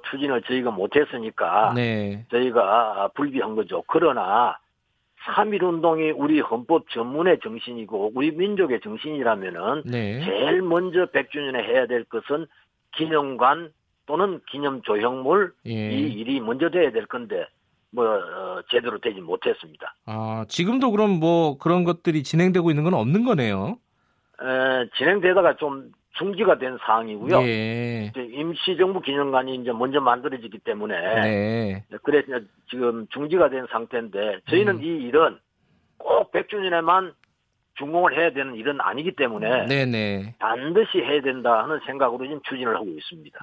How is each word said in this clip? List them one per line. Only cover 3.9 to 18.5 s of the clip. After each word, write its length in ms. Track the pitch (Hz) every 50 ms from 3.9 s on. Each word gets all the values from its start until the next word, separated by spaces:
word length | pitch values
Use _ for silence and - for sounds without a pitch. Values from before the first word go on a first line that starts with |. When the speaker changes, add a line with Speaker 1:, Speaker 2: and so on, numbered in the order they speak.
| - 156 170 151 127 117 92 92 104 117 120 127 151 - _ _ _ _ _ _ _ _ _ _ _ - -
Speaker 1:
삼 280 | 175 - 190 208 214
일운동이 600 | 208 175 180 180 170 160 160 170 160 160 160 156
우리 280 | 147 139 143 147 156 143
헌법 480 | 117 - 113 123 120 - 165 151 - -
전문의 500 | - 117 117 123 139 156 175 185 160 -
정신이고 720 | - 110 113 117 - 123 120 117 110 95 110 98 101 110 117
우리 160 | 131 143 160
민족의 500 | 151 160 190 208 208 190 180 135 120 107
정신이라면은 1000 | - - 220 214 - 156 151 143 127 - - 98 95 92 87 85 92 110 139 156 -
Speaker 2:
네. 400 | 123 120 117 107 101 110 131 165
Speaker 1:
제일 380 | - 95 101 254 302 349 -
먼저 440 | 185 175 165 175 185 185 160 180 175
백 240 | - - 139 135 -
주년에 320 | - 147 143 135 131 120
해야 240 | 101 110 120 131 123
될 180 | 113 123 117 113
것은 420 | - - 110 - - 143 156 165 - _ _ _ _ _ _ _ _ -
기념관 760 | - 160 156 156 147 143 135 131 117 123 131 147 165 170 156 _ _ _ _ _ _ _
또는 340 | - 151 165 202 196 175 139 - -
기념 320 | - 143 147 139 135 123
조형물 720 | - - 104 107 110 123 131 131 131 139 175 208 196 175 - _ -
Speaker 2:
예. 240 | 117 113 110 107 107
Speaker 1:
이 200 | 110 - 151 143
일이 280 | 104 104 113 127 139 135
먼저 300 | 120 214 123 135 165 165
돼야 200 | 160 180 160 131
될 160 | 110 113 104
건데 400 | - 127 123 117 101 104 90 80 - _ _ _ _ _ _ _ _
뭐, 140 | - 123 117
어, 560 | 110 107 98 87 82 87 95 95 90